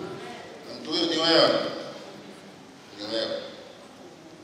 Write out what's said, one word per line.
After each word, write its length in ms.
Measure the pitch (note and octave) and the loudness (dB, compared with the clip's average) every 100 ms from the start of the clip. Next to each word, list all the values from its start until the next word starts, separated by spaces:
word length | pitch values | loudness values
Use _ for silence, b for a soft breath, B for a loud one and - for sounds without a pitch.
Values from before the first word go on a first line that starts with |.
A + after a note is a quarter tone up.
| - - - - - - - - | -6 -8 -10 -10 -12 -14 -12 -10
Mtu 80 | D#3 | -2
huyo 140 | F3 E3 | 2 2
ni 120 | D#3+ | 4
wewe. 320 | E3 D#3+ A#2+ - - - - - - - - - - - - - - D#3 | 8 8 8 6 2 -2 -8 -10 -12 -14 -16 -16 -16 -18 -18 -20 -16 -10
Ni 160 | - A2+ | -4 -2
wewe. 220 | - - - - - - - - - - - - | -2 -4 -6 -12 -16 -16 -18 -18 -18 -18 -18 -18